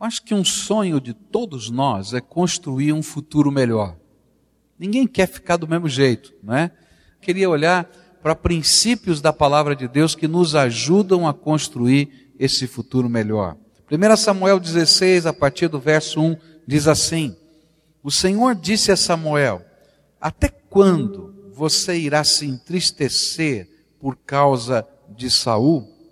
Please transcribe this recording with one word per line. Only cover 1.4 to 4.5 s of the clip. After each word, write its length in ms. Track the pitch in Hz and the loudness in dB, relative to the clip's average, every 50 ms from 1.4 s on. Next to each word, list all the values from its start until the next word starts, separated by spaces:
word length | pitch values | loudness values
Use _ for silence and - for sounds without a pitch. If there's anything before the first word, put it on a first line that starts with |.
| 240 202 147 127 107 113 | -4 -6 -10 -12 -10 -8
nós 440 | 120 127 139 139 113 98 98 101 123 | -4 -2 -2 -2 -2 -4 -6 -6 -8
é 60 | 123 | -8
construir 720 | - _ - 170 180 170 - - - 147 131 127 143 147 | -8 _ -4 -2 -2 -2 -2 -6 -8 -8 -4 -2 0 0
um 80 | 151 156 | 0 -2
futuro 520 | 151 - - 143 - - - 151 143 143 | -4 -8 -10 -14 -10 -4 0 2 2 2
melhor. 440 | 139 139 127 117 113 110 101 92 82 - _ _ _ _ _ _ _ _ _ _ | 2 0 0 0 0 -2 -2 -4 -8 -16 _ _ _ _ _ _ _ _ _ _